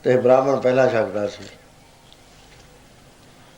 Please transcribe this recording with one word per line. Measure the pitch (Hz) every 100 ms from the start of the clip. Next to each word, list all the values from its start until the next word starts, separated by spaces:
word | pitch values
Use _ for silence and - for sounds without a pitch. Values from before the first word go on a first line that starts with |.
ਤੇ | - 127
ਬ੍ਰਾਹਮਣ | 123 131 139 131
ਪਹਿਲਾਂ | 127 127 127
ਛਕਦਾ | 117 98 101 104
ਸੀ। | - - - - - _ _ - - - - - - - - - - - _ - - -